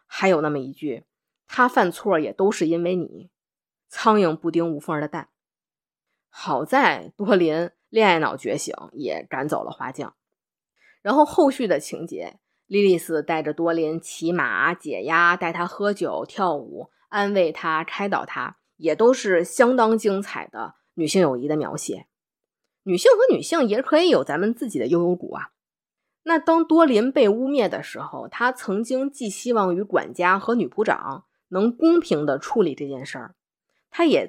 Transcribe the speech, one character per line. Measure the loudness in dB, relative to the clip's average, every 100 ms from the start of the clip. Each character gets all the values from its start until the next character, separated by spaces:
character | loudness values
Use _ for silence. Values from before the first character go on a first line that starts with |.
| _
还 | -2 2
有 | 2
那 | 0
么 | -4
一 | -8
句 | -10 -8 -10 _ _ _ _ _
，“他 | 0 2
犯 | 4 0
错 | 0 -2 0
也 | 0
都 | 0 0
是 | 0 -2
因 | 0
为 | -2 -2
你。” | -6 -12 -20 _ _ _ _ _ _
苍 | -2 2 4
蝇 | 2 0
不 | -2
叮 | 0 -2
无 | -4
缝 | -6 -6
的 | -6
蛋。 | -8 -14 _ _ _ _ _ _ _ _ _ _ -14
好 | -6 -4 0
在 | 2 2 0 -8 -8
多 | 0
琳 | 2 2 0 -4 _ _
恋 | 2 4
爱 | 4
脑 | 0 -4
觉 | -6 -6
醒， | -6 -12 -16
也 | -10 -8 -8 -8
赶 | -8 -4
走 | -4
了 | -6
花 | -10 -12
匠。 | -10 -14 _ _ _ _ _ _ _ _ _
然 | 0 4
后 |
后 | 4 6 4
续 | 4 0
的 | 0
情 | -2 -12 -10
节， | -10 -12 -16 _ _ _
莉 | 2
莉 | 4 4
丝 | 0 -4
带 | -2 -4
着 | -4
多 | -2 0
琳 | 0 -2 -4
骑 | -10 -6 -2
马、 | 0 0 0 -2
解 | -2 -8 -8
压， | -2 2 2 2
带 | -4
她 | -4 -8
喝 | -4 -4
酒、 | -2 -4 -6 -8
跳 | -4 -2
舞， | -2 -8 -16 -16 _ _
安 | -4 0
慰 | 2 0
她、 | -2 -4 -4 -4
开 | -6 -4
导 | -4 -4
她， | -8 -10 -12 _ _
也 | -2
都 | 4 4
是 | 4 2 0 0
相 | 2 4 4
当 | 2 2
精 | 0 -2
彩 | -6 -12 -12
的 | -14 -14 _ _ -6
女 | 0
性 | 4
友 | 4 2
谊 | -2
的 | -2
描 | -2 -6
写。 | -8 -10 -14 _ _ _ _ _ _ _
女 | -2 4
性 | 6
和 | 6 6
女 | 2
性 | 0 0 2
也 | 0
可 | 2 4
以 | 6
有 | 4
咱 | 2 -2
们 | -2
自 | -2 -6
己 | -4
的 | 0
优 | 2
优 | 2 -2
股 | -6 -12
啊。 | -14 _ _ _ _ _ _ _
那 | 0 0
当 | 4 2 4
多 | 4
琳 | 6 4 2
被 | 4 4
污 | 4 0
蔑 | 0 0
的 | -2
时 | -10 -12
候， | -12 -12 -14
她 | -2 -2
曾 | -2 -6 -4
经 | -2 -4 -4
寄 | -6 -10
希 | -8 -2
望 | 0 2
于 | 0
管 | 0 -2 -2
家 | 0 2 2
和 | 0
女 | -2 -2
仆 | -2
长 | -2 -2 -4 -12 _ _ _
能 | -2 -2
公 | 2 2 2
平 | 0 -2 0
地 | -4
处 | -2 0
理 | 0 -2
这 | -10
件 | -10 -12
事 | -14
儿， | -14 _ _ _ _ _ _
她 | 0 4
也 | 4